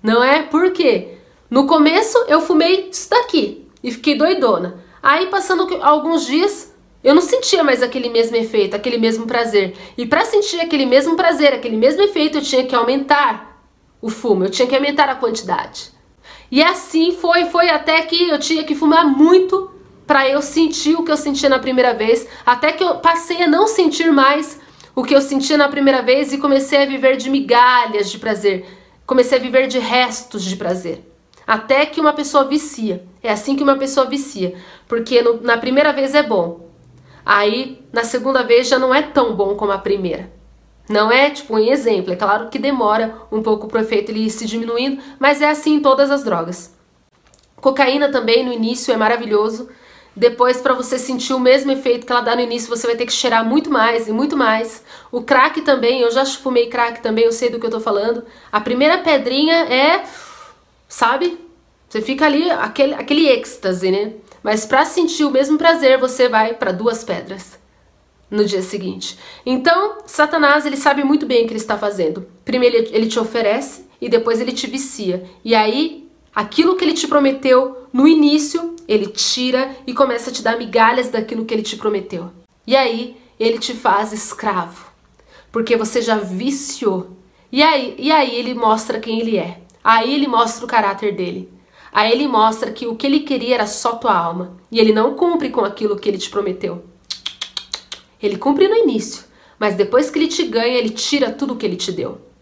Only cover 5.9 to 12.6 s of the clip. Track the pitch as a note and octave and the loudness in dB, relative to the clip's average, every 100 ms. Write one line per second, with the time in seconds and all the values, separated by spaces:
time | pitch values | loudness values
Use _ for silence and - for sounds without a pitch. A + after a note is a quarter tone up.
5.9 | D4+ D4+ E4 - D4 G4+ G4+ - _ _ | 2 2 -2 0 0 0 -2 -14 _ _
6.9 | _ - D4+ F4 C5 - F#4 D4 B3 B3 | _ 4 4 4 -2 0 2 2 2 0
7.9 | C4 A#3+ A#3 A3+ A#3 A3+ A3 F#3+ G3+ B3+ | -2 -2 0 0 0 0 0 0 -2 -4
8.9 | A#3 A3+ A3 A3+ A#3+ A#3 G#3 F#3+ - - | 0 0 -2 -4 -2 0 0 0 -6 -16
9.9 | - A#3+ D4+ A4+ G#4 G#4 E4+ E4 D4+ C4 | -10 0 2 2 0 0 -4 -2 0 4
10.9 | B3+ C#4+ E4 E4+ D#4 D4 B3 A#3 A3 B3 | 4 4 2 2 4 2 2 -4 2 2
11.9 | D#4 G4+ E4+ D4+ D4+ - B3+ | 4 2 2 -2 -2 -2 -2